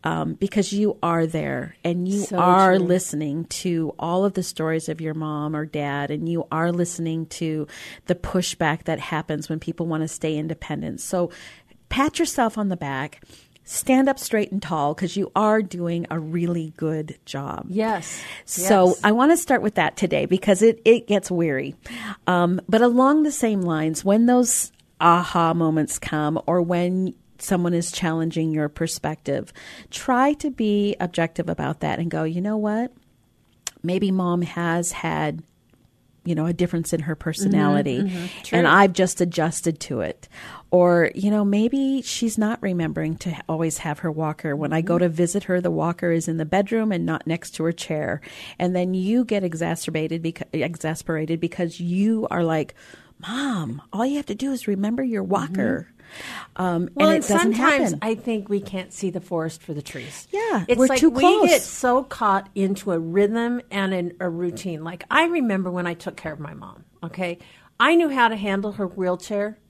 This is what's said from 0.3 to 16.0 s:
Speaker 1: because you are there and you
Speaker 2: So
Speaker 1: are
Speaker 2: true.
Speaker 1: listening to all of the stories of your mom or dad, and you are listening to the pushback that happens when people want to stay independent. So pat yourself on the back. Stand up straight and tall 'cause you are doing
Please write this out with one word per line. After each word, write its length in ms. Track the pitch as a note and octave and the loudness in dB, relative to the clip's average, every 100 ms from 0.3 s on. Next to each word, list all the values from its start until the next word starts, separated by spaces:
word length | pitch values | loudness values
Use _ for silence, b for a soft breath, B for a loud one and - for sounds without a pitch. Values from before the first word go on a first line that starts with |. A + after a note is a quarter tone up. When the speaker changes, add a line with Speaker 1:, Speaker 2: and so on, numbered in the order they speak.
Speaker 1:
because 400 | D#3 G3 G#3+ F#3+ | -4 -2 0 0
you 240 | G3+ G#3 - | 0 0 0
are 240 | E3+ E3+ D#3+ | 0 0 0
there 480 | D#3+ D3 C3 D#3+ - E3+ | -2 -4 -6 -8 -6 -4
and 200 | F3 F3+ | -2 0
you 140 | G3+ | -2
Speaker 2:
So 140 | G3+ F#3 | -2 2
Speaker 1:
are 380 | F3+ F3+ F#3+ F#3 | 4 6 6 6
Speaker 2:
true. 80 | F3 | 4
Speaker 1:
listening 600 | F3+ - D3 D3+ D3 D#3+ | 2 0 -6 -4 -4 -6
to 500 | - F#3 E3+ D#3+ - | -6 -4 -2 -4 -6
all 280 | E3 F3+ G3+ | -2 0 0
of 80 | |
the 100 | F#3+ | 0
stories 460 | F3 - D#3+ D#3+ D#3+ | -6 -4 -2 -2 -4
of 100 | D#3+ | -6
your 140 | D#3+ | -6
mom 420 | D#3 D#3 D3+ D3+ D3+ | -6 -6 -4 -4 -4
or 100 | D3+ | -4
dad, 460 | D3+ C#3+ C#3+ C#3+ | -4 -4 -4 -4
and 160 | D3+ E3 | -4 -2
you 180 | E3+ - | -4 -2
are 180 | D3+ E3+ | -2 0
listening 540 | F3 E3+ F3 E3 D#3+ D#3 | 0 -2 -2 -4 -4 -6
to 380 | - E3 D#3 D3 B B B - | -6 -4 -4 -6 B B B -4
the 80 | F3 | -4
pushback 680 | - F#3 F3 - D#3+ D#3 | 0 -2 -2 -2 -2 -2
that 160 | - D#3+ | -4 -6
happens 480 | - D#3 D#3+ D3+ - | -4 -6 -4 -6 -4
when 120 | D#3 | -6
people 260 | - E3 E3+ | -6 -6 -4
want 160 | D#3+ | -2
to 40 | D#3 | -4
stay 280 | - D#3+ D#3 | -4 -4 -2
independent. 640 | D#3 D#3 - C#3+ D#3 - | -4 -8 -6 -6 -6 -8
So 300 | - F#3 F3 B B B B B _ | -4 -2 -2 B B B B B _
pat 320 | - C#4+ - | 0 0 0
yourself 380 | E4 - A#3 G#3+ | -2 2 0 0
on 100 | G#3 | -2
the 80 | F3 | -2
back. 460 | C#3+ C3+ D3 - B B B B | -4 -4 -6 -10 B B B B
Stand 460 | - - - C4 C4+ | -10 -8 2 4 4
up 100 | C4+ | 0
straight 320 | - A3 G#3 | -2 0 0
and 100 | F#3+ | -4
tall 320 | - E3 C#3+ | -4 0 0
'cause 220 | D3+ F3+ G3 | 0 -4 -4
you 160 | F#3+ | -2
are 280 | - G#3+ A3 | 0 2 2
doing 440 | G3 F3 E3+ E3+ | 0 -4 -4 -2